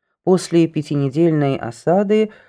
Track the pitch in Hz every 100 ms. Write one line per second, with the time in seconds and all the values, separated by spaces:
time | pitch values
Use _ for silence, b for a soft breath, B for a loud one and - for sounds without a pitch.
0 | _ _ - 185 - 165 160 156 147 143
1 | 139 143 170 151 139 135 113 - 160 185
2 | 202 214 214 B